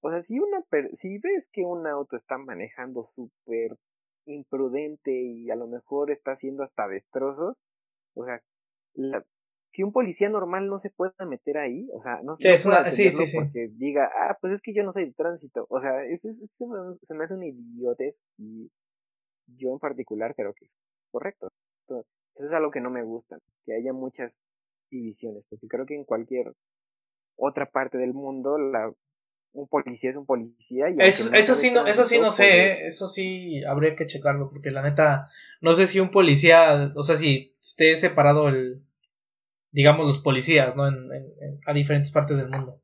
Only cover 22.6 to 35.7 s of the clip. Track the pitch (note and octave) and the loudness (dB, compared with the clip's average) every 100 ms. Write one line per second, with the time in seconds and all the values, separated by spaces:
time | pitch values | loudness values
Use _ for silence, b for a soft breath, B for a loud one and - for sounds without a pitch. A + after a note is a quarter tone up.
22.6 | D#3 C#3+ B2 B2+ A2+ A2+ _ D#2+ _ _ | -2 -4 -8 -8 -8 -10 _ -20 _ _
23.6 | - A2 B2 C3 C3 - A#2+ _ _ _ | -10 -8 -6 -8 -10 -10 -14 _ _ _
24.6 | _ _ _ C3 A2+ G#2 A#2 G#2 _ A2 | _ _ _ -12 -12 -12 -14 -14 _ -20
25.6 | A2+ A#2+ C3 D3 C#3 A2+ A#2 B2+ A#2+ - | -10 -10 -8 -10 -6 -8 -6 -8 -8 -10
26.6 | _ _ _ _ _ _ _ _ C3+ C#3+ | _ _ _ _ _ _ _ _ -4 -4
27.6 | C#3 C3+ C3+ C3 B2+ C3 C#3 C3+ C3 D3+ | -4 -4 -4 -4 -4 -6 -10 -8 -4 -2
28.6 | C#3 B2+ A2 - _ _ _ _ _ C3+ | -2 -2 -4 -10 _ _ _ _ _ -18
29.6 | C#3+ D3 C#3 B2 C3 C3+ C#3 B2+ A#2 _ | -4 -2 -2 -6 -6 -6 -2 -4 -4 _
30.6 | - B2 D3 E3 F#3+ G3 A3 A3+ G#3+ A#3 | -12 -4 -2 6 6 6 4 4 6 4
31.6 | B3+ A#3+ G3+ G#3+ A#3 A#3 A3 - G3+ F3+ | 4 2 2 4 4 4 2 6 8 8
32.6 | F#3+ F#3 D#3+ E3 F#3+ G3 F#3+ F#3 F3+ D3+ | 6 2 -6 -8 -10 -6 -6 -6 -8 -8
33.6 | C3+ C#3 D#3 D#3 D3+ C3+ C#3+ C#3+ C3+ C#3+ | -4 2 2 0 -8 -4 -2 -2 -4 -8
34.6 | C#3+ C3+ C#3 D3 D3+ C#3 B B B B | -8 -4 -2 4 4 4 B B B B
35.6 | E3 | 2